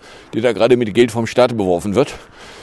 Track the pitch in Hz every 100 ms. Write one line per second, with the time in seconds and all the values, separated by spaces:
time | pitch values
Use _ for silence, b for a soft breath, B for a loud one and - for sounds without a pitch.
0 | B B B 110 120 95 117 123 110 95
1 | 123 117 113 - 123 117 92 87 101 101
2 | 147 - - B B B